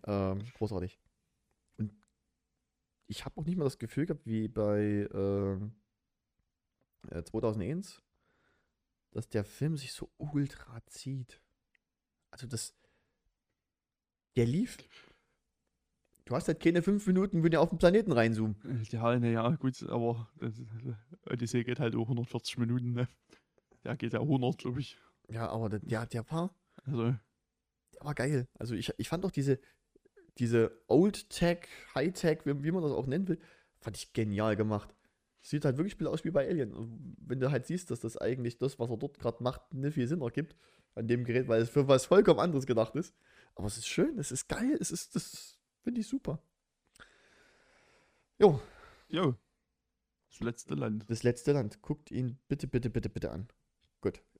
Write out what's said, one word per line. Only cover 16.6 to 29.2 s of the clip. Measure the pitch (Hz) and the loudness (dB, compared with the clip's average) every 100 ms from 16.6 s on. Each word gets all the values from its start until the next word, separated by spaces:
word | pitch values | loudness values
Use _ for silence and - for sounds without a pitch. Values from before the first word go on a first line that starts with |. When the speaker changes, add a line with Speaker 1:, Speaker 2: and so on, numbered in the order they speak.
Speaker 1:
keine | 170 175 | 4 4
fünf | 180 202 180 | 4 2 4
Minuten, | 185 196 165 | 2 4 4
wenn | 165 | 4
du | 160 | 6
auf | 170 | 4
den | 170 | 6
Planeten | 175 208 220 | 8 8 6
reinzoomen. | 120 113 110 110 104 | 6 6 4 0 -2
Speaker 2:
Äh, | - 127 110 | -6 -6 -4
ja, | 113 117 123 | 0 2 4
na | 117 | 4
ja, | 113 117 156 | 2 2 2
gut, | 131 - | 0 -2
aber | - 120 117 117 110 - | -4 -2 0 -2 -8 -8
das, | 120 110 120 113 127 110 - 175 - | -8 -8 -12 -10 -10 -10 -14 -16 -8
Odyssee | 123 117 123 | -4 -2 -2
geht | 117 123 | -2 -2
halt | 120 117 | 0 0
auch | 117 | 0
hundertvierzig | 120 117 117 - - | -2 -4 -6 -6 -2
Minuten, | 117 123 120 | 0 0 -2
ne? | 120 123 _ _ - _ _ _ _ | -2 -4 _ _ -20 _ _ _ _
Der | - 156 | -8 -6
geht | 113 | -2
ja | 113 | -2
hundert, | 135 135 123 - | 0 2 0 -2
glaub | - 127 | -4 -6
ich. | 131 - _ _ - | -8 -14 _ _ -12
Speaker 1:
Ja, | 113 117 | -8 -6
aber | 113 110 | -4 -4
der, | 104 | -4
der, | - 110 117 | -4 -4 -4
der | 120 113 | -8 -6
war, | 160 180 - _ - | -4 -4 -8 _ -14
Speaker 2:
Also. | 131 127 117 117 - _ _ _ _ _ _ | -6 -2 0 -2 -6 _ _ _ _ _ _
Speaker 1:
der | - | -12
war | 143 | -8
geil. | 147 131 139 123 - | -4 0 0 -2 -8
Also | 113 | -6
ich, | 110 - - | -6 -6 -6
ich | - | -4
fand | 165 | -4